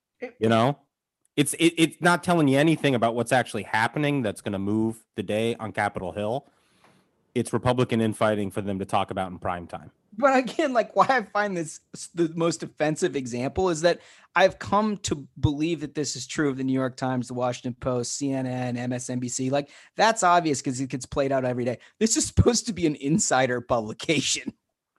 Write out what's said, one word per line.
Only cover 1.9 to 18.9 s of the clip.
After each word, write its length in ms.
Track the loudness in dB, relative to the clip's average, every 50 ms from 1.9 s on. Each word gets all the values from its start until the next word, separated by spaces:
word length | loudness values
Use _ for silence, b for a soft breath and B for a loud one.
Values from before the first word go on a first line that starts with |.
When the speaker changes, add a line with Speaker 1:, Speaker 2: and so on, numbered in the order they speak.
| 0 0 2
Speaker 2:
not 200 | 2 2 2 2
telling 240 | 2 2 4 4 4
you 100 | 4 4
anything 360 | 4 4 2 2 2 2 2
about 200 | 2 2 0 0
what's 180 | -2 0 2 2
actually 300 | 2 2 0 -4 -8 -6
happening 580 | -2 0 0 0 0 0 0 0 0 0 0
that's 220 | 0 -2 -4 -4 -6
gonna 160 | -6 -4 -4
move 440 | -2 -2 0 0 0 -2 -4 -6 -14 _ _
the 60 | -10 -6
day 320 | -4 -2 -2 -2 -2 -2
on 180 | -4 -8 -8 -4
Capitol 400 | -2 -2 -2 -2 -4 -8 -8 -6
Hill. 340 | -4 -4 -4 -4 -6 -8 b b b b b b b b b b b b b _ _ _ _ _
It's 180 | -4 -2 -2 -2
Republican 480 | 0 0 2 2 2 2 2 2 2
infighting 520 | 2 0 0 2 2 2 2 0 -2 -4 -4
for 80 | -6
them 180 | -6 -4 -4 -4
to 60 | -4
talk 260 | -2 0 -2 -2 -2
about 200 | -4 -6 -6 -6 -8
in 60 | -8
prime 280 | -6 -6 -6 -6 -8
time. 240 | -12 -14 -14 -16 -18 -20 _ _ _ -6
Speaker 1:
But 200 | 0 2 4 4
again, 360 | 4 2 0 -2 -2 -2 0 0
like, 220 | 0 0 0 2
why 120 | 2 4 4
I 140 | 4 2 0
find 340 | -2 -2 -2 -2 -2 -2
this 240 | -4 -6 -6 -10 -14 -18 _ -18
s-, 160 | -16 -16 -12 -2
the 160 | -2 -2 -2 0
most 260 | 0 0 0 0 -2 -6
offensive 540 | -14 -4 _ -2 0 0 0 -2 -2 -2
example 540 | -4 -6 -6 -6 -4 -4 -4 -2 0 0 0
is 100 | 0 2
that 180 | 2 2 2 2 b b b b b b _
I've 240 | 4 6 6 4 0
come 380 | -4 0 2 2 2 2 -2 -4
to 280 | -4 -4 -6 -6 -6 -12 _ -2
believe 400 | 0 0 2 2 0 -2 -2 -2
that 160 | -6 -8 -6
this 180 | -4 -4 -4 -4
is 140 | -8 -10 -8
true 200 | -2 0 0 0
of 80 | 0
the 60 | 0 -2
New 100 | 0 0
York 240 | 0 0 -2 -4
Times, 300 | -4 -2 -2 -2 -2 -4
the 80 | -4 -4
Washington 400 | -2 -2 -2 -2 -4 -6 -8 -8
Post, 420 | -6 -4 -2 -2 -2 -2 -4 -6
C 140 | -6 -4 -4
N 160 | -2 -2 -4
N, 300 | -4 -4 -4 -4 -4 -4
M 160 | -4 -4 -4